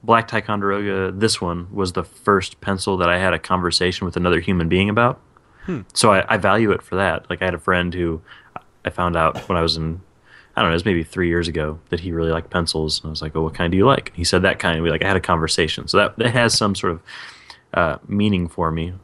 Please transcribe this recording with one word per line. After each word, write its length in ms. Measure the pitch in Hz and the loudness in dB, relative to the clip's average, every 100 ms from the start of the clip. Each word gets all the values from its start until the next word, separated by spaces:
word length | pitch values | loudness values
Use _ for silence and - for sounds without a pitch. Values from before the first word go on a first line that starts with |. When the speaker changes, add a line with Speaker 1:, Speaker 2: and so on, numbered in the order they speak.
Speaker 1:
Black 240 | 110 113 113 | 4 2 2
Ticonderoga, 840 | 113 104 104 98 101 101 98 95 | -6 -4 -4 -2 -2 -2 -2 -4
this 280 | 95 110 - | -2 -2 0
one, 280 | 87 85 87 | -4 -6 -8
was 200 | 104 95 | -4 -4
the 100 | 87 | -4
first 580 | 87 - - 98 92 - | -8 -6 2 2 0 -10
pencil 360 | - 95 98 95 | -6 -4 -2 0
that 120 | 87 | 2
I 100 | 90 | 2
had 140 | 92 | 2
a 60 | 82 | 0
conversation 640 | - 92 87 82 90 90 | 0 -2 0 0 0 -2
with 120 | 90 87 | -4 -2
another 240 | 87 85 | 0 0
human 280 | 87 92 82 | 0 0 2
being 200 | 90 101 | 2 2
about. 300 | 107 120 135 _ _ _ _ - | 2 2 0 _ _ _ _ -8
Speaker 2:
Hmm. 160 | 160 95 | -8 -6
Speaker 1:
So 200 | - 113 | 2 4
I, 120 | 98 - | 6 4
I 40 | 110 | 0
value 340 | 95 101 110 | 2 2 2
it 100 | 92 | 0
for 140 | - 92 | -2 -2
that. 320 | 98 80 - | 0 -2 -6
Like, 100 | 90 | -4
I 40 | |
had 100 | 92 | -2
a 40 | 87 | -2
friend 340 | - 90 87 | 0 0 0
who 260 | 87 85 80 - - - - _ _ | -2 -2 -4 -10 -20 -20 -20 _ _
I 60 | - | -8
found 240 | - 87 85 | -2 -2 2
out 320 | 80 - - | 0 0 -4
when 80 | 90 | 0
I 60 | |
was 140 | 82 80 | 0 0
in, 240 | 80 85 - _ _ - _ - | -4 -6 -12 _ _ -20 _ 0
I 60 | |
don't 80 | 98 | 2
know, 20 | |
it 20 | |
was 100 | 82 | 2
maybe 200 | 107 87 | 2 0
three 240 | 80 - 87 | -2 -2 0
years 180 | 85 85 | 0 0
ago 320 | 78 76 78 _ | -4 -4 -6 _
that 100 | 85 | -6
he 100 | 87 | -4
really 220 | 82 82 | -4 -2
liked 180 | 82 - | -2 -2
pencils. 500 | 90 85 80 78 - | -2 -2 -2 -2 -4
And 80 | 78 | -6
I 20 | |
was 120 | 78 | -8
like, 140 | 78 80 | -6 -4
"Oh, 60 | |
what 120 | 80 | -4
kind 160 | - 85 | -2 0
do 60 | 92 | 4
you 80 | 113 | 4
like?" 220 | 139 - | 4 -2
And 80 | - | -6
he 80 | |
said, 180 | 85 90 | 0 2
"That 160 | 95 87 | 2 0
kind." 240 | 92 80 | -2 0
We, 80 | 82 | 0
like, 140 | 80 | 0
I 20 | 98 | 0
had 100 | 95 | 0
a 40 | |
conversation. 680 | - 87 80 - 80 - 73 | 2 0 0 0 -2 -2 0
So 120 | 98 | 2
that, 180 | 101 - | 2 0
that 140 | 117 | 0
has 200 | 120 117 - | 2 2 2
some 160 | 107 | 0
sort 200 | 95 95 | 0 -4
of, 60 | 85 - - - - - - _ | -4 -10 -18 -18 -20 -20 -20 _
uh, 240 | - 85 71 - | 0 0 -2 -4
meaning 400 | 101 107 98 87 | 0 2 2 -2
for 240 | - 82 | -2 -2
me. 220 | 80 82 92 | -2 -6 -8